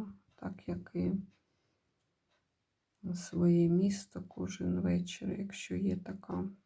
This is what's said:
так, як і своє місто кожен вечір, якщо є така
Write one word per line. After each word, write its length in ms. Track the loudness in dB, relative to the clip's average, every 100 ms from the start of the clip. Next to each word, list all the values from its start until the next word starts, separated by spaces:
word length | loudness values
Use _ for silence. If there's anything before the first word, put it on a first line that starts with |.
| -6 -12 _ -12
так, 320 | -10 -8 -8
як 240 | -8 -6
і 180 | -2 0 -2 -6 _ _ _ _ _ _ _ _ _ _ _ _ _ _ _ _ _ -8 -6
своє 540 | -4 4 6 8 8
місто 540 | 6 4 0 -6 -12 -12
кожен 520 | -8 -6 -4 -2 0
вечір, 560 | 2 2 0 -6 -4 -4
якщо 360 | -6 -10 -6 -2
є 220 | 0 -2
така 520 | -6 -12 -6 -4 -4 -10